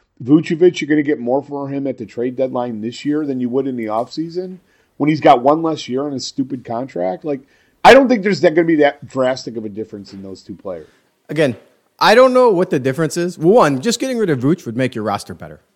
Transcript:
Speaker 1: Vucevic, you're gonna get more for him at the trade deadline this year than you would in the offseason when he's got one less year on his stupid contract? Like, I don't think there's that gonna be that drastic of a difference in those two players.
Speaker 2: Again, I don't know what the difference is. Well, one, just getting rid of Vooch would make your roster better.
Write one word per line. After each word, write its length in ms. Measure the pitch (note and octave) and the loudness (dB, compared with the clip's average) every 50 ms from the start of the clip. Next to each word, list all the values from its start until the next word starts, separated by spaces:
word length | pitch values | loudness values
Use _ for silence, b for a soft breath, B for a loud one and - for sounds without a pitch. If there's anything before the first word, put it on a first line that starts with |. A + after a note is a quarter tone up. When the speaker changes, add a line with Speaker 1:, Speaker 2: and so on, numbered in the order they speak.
| _ _ _ - | _ _ _ -8
Speaker 1:
Vucevic, 580 | A#2 A2+ D3+ E3+ D#3 - E3+ D3+ F3+ F3 - - | 0 4 4 4 4 2 0 4 4 4 4 2
you're 80 | D#3 C#3 | -2 0
gonna 160 | D3+ D3+ C#3+ | 0 0 0
get 160 | C#3+ D3 A#2+ | 0 -2 -2
more 200 | A#2+ A#2+ B2+ C#3+ | -2 -2 -2 -2
for 280 | C3 C3+ C#3+ C#3 C#3 C#3 | -2 -4 -8 -8 -6 -6
him 180 | C#3 C#3 C#3 | -6 -6 -6
at 100 | C3+ B2+ - | -6 -6 -8
the 60 | A2 | -10
trade 300 | G2 - A#2+ A#2+ B2+ B2+ | -12 -8 -6 -6 -6 -2
deadline 460 | C3 C3 B2+ C3 B2+ B2 B2 A2+ G#2+ | -4 -4 -4 -2 -4 -6 -6 -6 -8
this 240 | G#2+ A#2+ B2+ - - | -8 -8 -10 -6 -4
year 200 | C#3+ D3+ D#3 D#3 | -4 -2 -2 -2
than 140 | C#3 C3+ B2+ | -4 -4 -4
you 100 | B2 A#2+ | -4 -2
would 200 | B2 C3+ C3 C#3 | -2 -2 -2 -4
in 80 | B2+ | -6
the 100 | A#2+ A2+ | -6 -6
offseason 720 | G#2+ G#2+ A2+ - - - D#3 D#3+ E3 E3 F3+ F#3 F#3 F#3 F3 _ _ _ _ _ _ _ | -4 -4 -4 -4 -6 -8 -10 -8 -8 -8 -10 -10 -10 -14 -18 _ _ _ _ _ _ _
when 120 | - C#3+ D3+ | -2 0 0
he's 120 | D#3+ C#3 | 0 4
got 200 | C#3 D#3 C#3 B2 | 6 6 6 6
one 220 | A#2+ C#3 D3+ E3 | 4 2 2 2
less 260 | E3 D#3+ D#3 - - - | 0 -4 -4 -6 -8 -6
year 140 | B2 C3 | -6 -6
on 80 | C#3+ D3 | -4 -6
his 160 | C#3 B2 - | -6 -8 -10
stupid 380 | - - - C3 C3 C3+ B2+ - | -10 -6 -6 -6 -6 -6 -12 -10
contract? 600 | B2+ A#2 A#2 - - - - F3+ F#2 F3+ F3 - | -10 -8 -8 -8 -8 -6 -4 -4 -4 -4 -6 -6
Like, 180 | D#3 C#3+ C3+ - _ _ _ _ _ _ _ - | -8 -8 -8 -10 _ _ _ _ _ _ _ 6
I 100 | F#3 A#3 | 6 6
don't 140 | C4+ C#4 A#3 | 6 6 2
think 160 | B3 G#3 F3+ | 0 0 0
there's 160 | G#3 F#3+ C3+ | -2 -2 2
that 160 | D#3 F3 D#3 | 2 2 2
gonna 100 | E3+ E3+ | 2 2
be 80 | E3 E3 | 2 2
that 300 | D3 D3 C#3 C#3+ - - | 4 4 2 2 -2 -16
drastic 500 | G#2 - C3 B2+ B2+ C3 C3 - C#3 A2 | -10 -4 -2 -2 -2 -2 -4 -8 -10 -10
of 80 | A#2 G#2+ | -10 -10
a 40 | G#2+ | -10
difference 440 | G2 G#2+ G#2+ - A2 G2+ G2 - | -10 -10 -12 -10 -12 -16 -16 -16
in 120 | G2+ G2 F#2+ | -18 -16 -16
those 180 | F#2+ F#2+ - | -16 -16 -18
two 140 | _ - G2+ | _ -18 -18
players. 320 | - - G2 F2+ E2 D2+ _ _ _ _ _ _ _ _ - | -14 -12 -12 -12 -12 -14 _ _ _ _ _ _ _ _ -6
Speaker 2:
Again, 260 | D3+ D3+ D#3 C3 A2+ - _ _ _ _ _ _ _ - | -2 0 0 0 0 -4 _ _ _ _ _ _ _ 2
I 120 | - F3+ G#3+ | 4 6 6
don't 180 | A#3+ C4 C4 | 6 6 6
know 160 | B3+ B3+ B3+ A#3 | 6 4 4 4
what 220 | G3 E3+ F#3 F3+ | 4 2 0 0
the 80 | F#3 C#3+ | -2 -2
difference 400 | B2 - C3 E3 D#3+ D3 - E3+ | -2 -2 -2 -2 -2 -2 -2 -4
is. 200 | F3 F3+ F3 - | -4 -4 -4 0
Well, 140 | D#3 F3 | 2 6
one, 300 | A3 B3 F#3 D3 C#3 B2+ | 6 6 6 4 2 0
just 180 | C#3 A#3 - - | -2 -2 -2 -2
getting 160 | C4+ C4 B3+ | -2 -4 -2
rid 140 | A#3 G#3+ F3 | 0 2 2
of 80 | D3 B2 | 2 2
Vooch 240 | B2 C#3 F3+ - - | 2 0 0 0 -2
would 100 | A#2+ A2 | -8 -4
make 180 | B2 C3 B2 - | -2 -2 -2 -2
your 100 | A2+ G#2 | -4 -4
roster 300 | G#2+ G2 G2+ - - F2+ | -4 -4 -4 -6 -10 -16
better. 260 | D#2 E2 D#2 D2+ - _ _ _ | -16 -16 -18 -18 -20 _ _ _